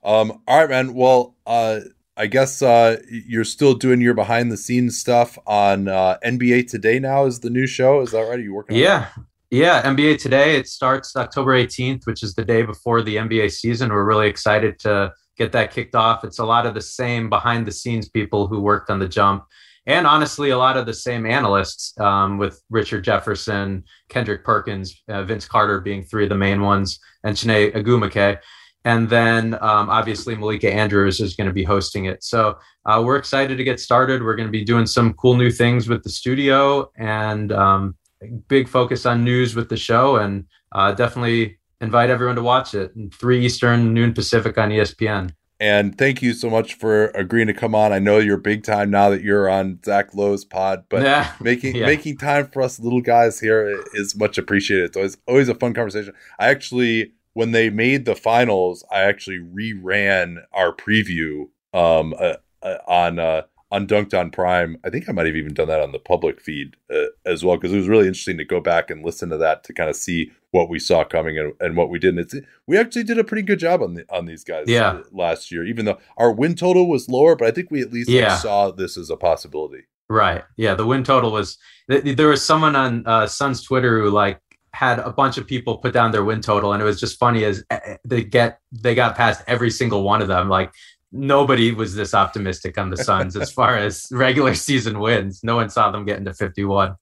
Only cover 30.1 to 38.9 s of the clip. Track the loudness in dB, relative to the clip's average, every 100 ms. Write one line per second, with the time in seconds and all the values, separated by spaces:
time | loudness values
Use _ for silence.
30.1 | -6 -8 -6 -4 -2 0 0 0 2 2
31.1 | 0 -4 -2 -4 -2 0 0 -2 -6 -6
32.1 | -8 -6 -4 -4 -6 _ _ -2 0 2
33.1 | -2 -2 -2 -2 -4 -4 -6 0 2 2
34.1 | 0 -2 -4 -4 -4 0 2 2 2 2
35.1 | 2 2 4 2 2 2 2 0 -4 -4
36.1 | -8 -4 -2 2 4 4 2 -2 -8 -6
37.1 | -4 -4 -4 -2 2 4 4 0 -8 _
38.1 | _ -16 -16 0 0 2 0 0